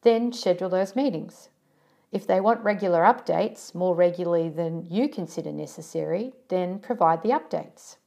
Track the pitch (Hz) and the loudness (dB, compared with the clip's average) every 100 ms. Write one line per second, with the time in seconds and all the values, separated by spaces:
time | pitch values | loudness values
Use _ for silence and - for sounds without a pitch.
0 | 233 226 240 240 - 180 185 185 196 - | 4 4 0 -4 0 0 0 -2 -2 0
1 | 277 170 - - - _ _ _ _ _ | -2 -2 -10 -16 -20 _ _ _ _ _
2 | _ 196 202 185 196 233 208 202 196 170 | _ -10 0 2 4 2 0 0 2 4
3 | 180 254 - 165 208 - - 175 185 170 | 6 4 0 -2 -2 -4 -14 -4 0 4
4 | 175 175 175 170 165 156 165 165 170 180 | 2 2 0 0 0 -2 -4 -6 -6 -2
5 | 285 294 165 - 151 151 151 - 160 165 | -2 -2 -8 -8 -8 -8 -10 -14 -10 -6
6 | 156 170 247 - _ 185 180 190 - 226 | -4 -4 -4 -12 _ -2 -2 -6 -6 2
7 | 165 165 214 277 - - 151 - - - | 2 2 2 -2 -2 -8 -8 -18 -20 -20